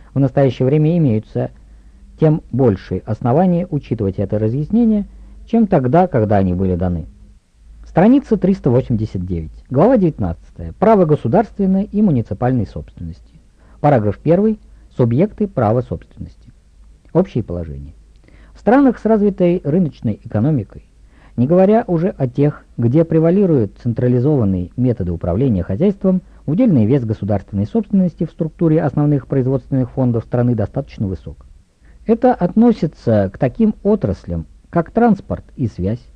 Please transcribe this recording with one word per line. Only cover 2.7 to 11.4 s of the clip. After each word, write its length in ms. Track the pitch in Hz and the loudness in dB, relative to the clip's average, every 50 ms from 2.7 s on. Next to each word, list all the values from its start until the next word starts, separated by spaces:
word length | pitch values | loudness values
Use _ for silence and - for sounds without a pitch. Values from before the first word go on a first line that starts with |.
| 98 - - - 90 92 | 2 0 -4 -8 -8 -8
основания 640 | - - - - - 120 123 160 190 185 175 170 180 - | -6 -8 -8 -4 -2 0 0 2 2 2 0 0 -2 -4
учитывать 480 | 160 143 - - 123 113 107 98 95 - | -6 -8 -6 -6 -6 -4 -4 -4 -2 -4
это 220 | 101 - 110 104 | -6 -4 -4 -2
разъяснение, 640 | 110 110 117 143 151 - 202 233 240 220 214 208 196 - - - - - - - - - | -2 -2 -2 -4 -6 -2 0 0 2 2 0 0 -4 -6 -12 -20 -20 -20 -20 -20 -10 -2
чем 200 | - 226 226 190 | 0 0 2 2
тогда, 400 | 190 147 131 123 135 170 185 180 | 2 0 2 2 2 2 2 2
когда 300 | - 123 107 101 110 98 | 2 0 0 2 2 2
они 160 | 95 90 90 | 2 0 0
были 240 | 90 95 92 90 85 | 0 0 -2 -2 -2
даны. 300 | 92 90 90 82 78 - - - - - - - _ _ _ _ - - - - - | -2 -2 -4 -4 -8 -12 -18 -20 -20 -20 -20 -20 _ _ _ _ -20 -20 -20 -20 -14
Страница 520 | - - - 190 226 262 285 - - 226 190 | -4 0 2 4 4 4 2 2 0 -4 -2
триста 320 | - 185 196 190 - 143 | 0 -2 -2 0 0 0
восемьдесят 560 | 117 135 131 - 120 107 110 107 - 95 90 | 0 0 0 0 -4 -4 -4 -6 -6 -8 -8
девять. 400 | 90 90 82 80 80 - - - - | -6 -6 -8 -8 -10 -16 -20 -12 -6
Глава 280 | 131 131 175 240 277 220 | 0 2 2 4 4 4
девятнадцатая. 760 | 185 165 151 - 107 85 82 - - - - - 85 82 - - | 2 0 -2 -2 -6 -6 -6 -8 -12 -20 -18 -14 -14 -12 -6 0
Право 240 | - 220 220 196 180 | 2 4 4 4 4
государственной 800 | 156 151 - - 113 127 202 | 2 2 0 0 0 0 0